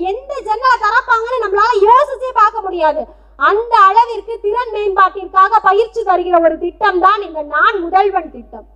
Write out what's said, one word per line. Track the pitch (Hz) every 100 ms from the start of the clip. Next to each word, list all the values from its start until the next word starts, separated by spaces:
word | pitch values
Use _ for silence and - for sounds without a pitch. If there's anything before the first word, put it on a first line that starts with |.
எந்த | 359 440 554 554
ஜன்னலை | 415 427 523 494
திறப்பாங்கன்னு | 427 466 - 453 466 508
நம்மளால | 415 403 440 453
யோசிச்சே | 403 508 587 494 508
பார்க்க | 453 427 453
முடியாது. | 381 349 311 294 226 - _ -
அந்த | 285 403 466 453
அளவிற்கு | 381 427 480 440 453 453
திறன் | 415 466 494
மேம்பாட்டிற்காக | 415 415 381 370 392 370 381 392 440
பயிற்சி | 392 392 453 466
தருகிற | 381 359 359 349
ஒரு | 330 320
திட்டம் | 349 - 415 359
தான் | 370 415
இந்த | 370 311
நான் | 294 302 403 415
முதல்வன் | 339 381 403 381 320
திட்டம். | 240 226 220 208